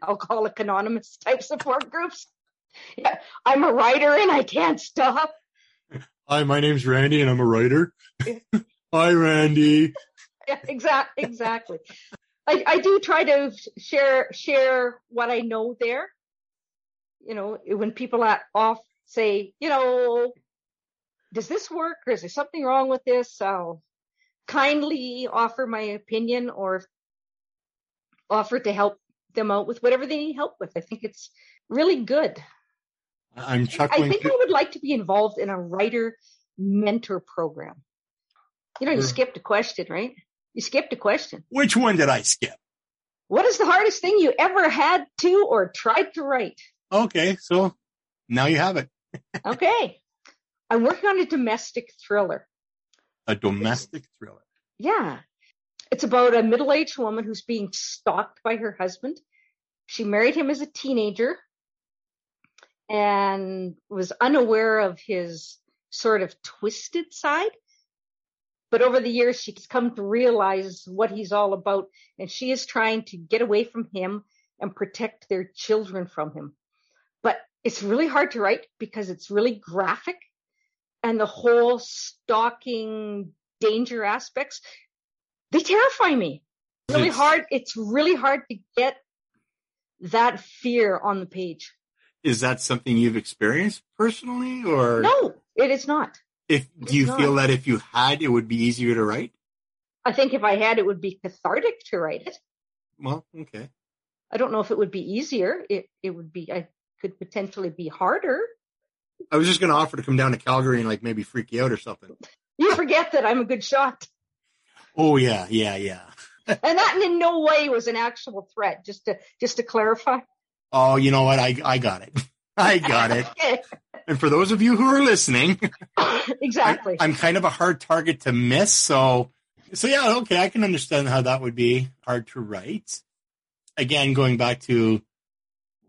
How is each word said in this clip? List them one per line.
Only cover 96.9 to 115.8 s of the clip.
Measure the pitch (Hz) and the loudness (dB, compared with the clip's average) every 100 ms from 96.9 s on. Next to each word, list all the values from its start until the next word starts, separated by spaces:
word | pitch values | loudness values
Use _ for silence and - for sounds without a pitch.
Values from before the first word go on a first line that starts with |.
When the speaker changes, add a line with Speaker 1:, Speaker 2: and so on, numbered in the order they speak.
Speaker 2:
do | 143 | 2
you | 131 | 2
feel | - 143 139 | 2 2 2
Speaker 1:
not. | 135 | 2
Speaker 2:
that | |
if | 127 127 | 0 0
you | 113 - | -2 -2
had, | 120 127 147 | 0 0 0
it | 151 | 0
would | 120 113 | 0 0
be | 117 | 0
easier | 120 120 120 113 | 0 0 0 0
to | |
write? | 107 113 240 _ _ _ _ _ _ _ | 0 -2 -8 _ _ _ _ _ _ _
Speaker 1:
I | - | -4
think | 254 262 | 0 0
if | 262 | 0
I | 208 202 | 0 2
had, | 220 226 | 2 2
it | 196 | 0
would | 190 | -2
be | 190 185 | -8 -10
cathartic | 185 - 165 220 453 466 - | -14 -8 -4 -2 -2 -4 -8
to | 190 | -6
write | 160 151 - | -4 -6 -12
it. | - _ _ _ _ _ _ | -18 _ _ _ _ _ _
Speaker 2:
Well, | 139 151 - 165 | -8 -8 -10 -20
okay. | 151 107 131 _ _ _ _ _ _ | -18 -16 -18 _ _ _ _ _ _
Speaker 1:
I | 226 | -4
don't | 247 | -2
know | 220 | -2
if | 208 | -4
it | 220 | -2
would | 196 | -2
be | 196 165 | -4 -6
easier. | 208 311 254 180 359 - | -6 -4 -2 -2 -4 -6
It, | 202 190 _ | -6 -6 _
it | 190 | -12
would | 170 165 | -12 -14
be, | 170 160 | -16 -10
I | 180 165 _ _ _ | -10 -10 _ _ _
could | 196 190 | -12 -12
potentially | 180 214 196 202 185 | -12 -10 -10 -8 -10
be | 160 165 | -8 -12
harder. | - 185 330 381 269 466 - _ _ _ _ _ _ - | -2 0 0 0 -2 -4 -10 _ _ _ _ _ _ -2
Speaker 2:
I | 151 | 0
was | 170 | 2
just | 175 | 2
gonna | 185 | 2
offer | 151 156 143 | 2 2 -4
to | |
come | 131 131 | -2 2
down | 131 | 2
to | 120 | 0
Calgary | - 131 131 123 | 0 0 2 0
and, | 113 | 0
like, | 107 | -4
maybe | 117 110 | -4 -6
freak | 104 123 113 | -6 -8 -6
you | 117 | -2
out | 127 | -2
or | 110 | -2
something. | - 101 95 - - _ _ - | -6 -16 -18 -20 -20 _ _ 0
Speaker 1:
You | 339 370 | 2 2
forget | 311 294 330 | 2 2 2
that | 302 220 | 0 2
I'm | 240 | 0
a | 226 | -2
good | 247 | -4
shot. | - 269 269 254 - _ _ _ _ _ _ _ _ - | -2 0 0 -4 -16 _ _ _ _ _ _ _ _ 0
Speaker 2:
Oh, | 156 143 | 4 6
yeah, | 127 107 92 | 4 2 0
yeah, | 110 104 | 0 0
yeah. | 98 | -2